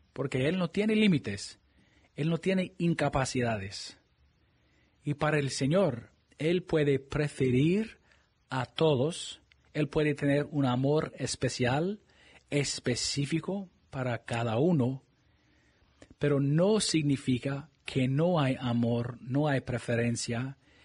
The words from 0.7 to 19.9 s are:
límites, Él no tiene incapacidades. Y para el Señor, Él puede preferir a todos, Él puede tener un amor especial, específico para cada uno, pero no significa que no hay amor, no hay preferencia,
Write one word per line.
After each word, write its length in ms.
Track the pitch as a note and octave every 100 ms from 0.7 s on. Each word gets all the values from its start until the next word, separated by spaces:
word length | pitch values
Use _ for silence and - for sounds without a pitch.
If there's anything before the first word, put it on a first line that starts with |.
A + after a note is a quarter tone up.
| - G#3+ A3
límites, 640 | G#3+ D3+ A2+ G2+ - - _ _ _ _ _
Él 140 | - D3+
no 100 | E3
tiene 360 | F#3 F#3+ F3+ -
incapacidades. 1200 | E3+ D#3+ C#3+ C#3 C3 B2+ A#2+ A2 G2 - - - _ _ _ _ _ _ _ _ _ _
Y 120 | -
para 240 | C#3+ D3+ D3+
el 120 | C#3
Señor, 600 | - C3 F3 F3+ A#2 - _ _ -
Él 260 | D#3 F3+
puede 360 | F3+ D#3+ D3 C#3
preferir 1040 | C3+ C#3+ D3 - C3 B2 D3+ F#3+ A3 - _ _ _ _ _
a 160 | C3 B2
todos, 760 | - D#3+ C#3 C#3 F3 - - _ _ _
Él 160 | - D3+
puede 260 | D#3+ D3+
tener 320 | C#3+ C#3+ C#3+ D3
un 160 | D3 C3+
amor 460 | B2+ C3+ D3+ - -
especial, 840 | C3 - B2+ - A#2+ C3+ F3 G#3+ _ _ - - _
específico 1200 | D3 C3+ - - A#2+ - - C#3+ D#3+ - G3 F#3+ _ _
para 340 | C#3+ B2+ A2+
cada 340 | - A#2 A#2 A2
uno, 460 | D#3+ E3+ B2+ C3+ - _ _ _ _ _ _ _ _ _ - -
pero 220 | C#3+ C#3+
no 400 | C#3 D3+ F#3 G#3+
significa 920 | - D#3+ D3 C#3 - B2 C3+ C#3 D3 _
que 240 | - - B2+
no 320 | C3+ E3+ F3
hay 160 | C3+ B2+
amor, 580 | B2+ A#2 A#2 A#2+ A#2+ B2
no 260 | - C3+ D3+
hay 120 | C3+
preferencia, 960 | - A#2+ -